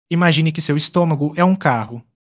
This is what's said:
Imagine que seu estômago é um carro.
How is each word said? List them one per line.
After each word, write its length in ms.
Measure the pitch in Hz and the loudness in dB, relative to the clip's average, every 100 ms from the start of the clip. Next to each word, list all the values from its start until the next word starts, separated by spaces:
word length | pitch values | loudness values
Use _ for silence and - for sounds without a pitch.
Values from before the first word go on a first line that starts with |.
| _ | _
Imagine 420 | 170 175 151 160 | 0 2 2 0
que 80 | 156 | -2
seu 160 | 156 147 | -2 -2
estômago 560 | - 180 170 147 147 156 | -2 0 0 0 -2 0
é 80 | |
um 120 | 180 190 | 0 2
carro. 460 | 160 120 107 120 - _ | 0 0 -4 -12 -18 _